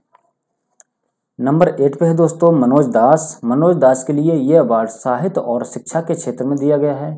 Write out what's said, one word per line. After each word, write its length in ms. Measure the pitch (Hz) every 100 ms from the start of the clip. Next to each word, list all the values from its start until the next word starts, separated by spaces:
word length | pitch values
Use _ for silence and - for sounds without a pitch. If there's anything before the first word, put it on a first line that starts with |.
| _ _ _ _ _ _ _ _ _ _ _ _ _ -
नंबर 300 | 123 156 139
एट 280 | - 139 139
पे 80 | 170
है 80 | 165
दोस्तों, 340 | 165 160 170
मनोज 340 | 160 123 143 135
दास। 520 | 113 123 147 - -
मनोज 320 | 117 127 170 175
दास 280 | 131 131
के 80 | -
लिए 220 | 147 156
ये 220 | 165 131 160
अवार्ड 340 | 127 113 113
साहित्य 500 | - 135 123 180 -
और 220 | 123 120 123
शिक्षा 340 | - - 160
के 140 | 165
क्षेत्र 300 | 165 - 120
में 140 | 127 143
दिया 180 | 143 147
गया 180 | 147
है। 180 | 135 147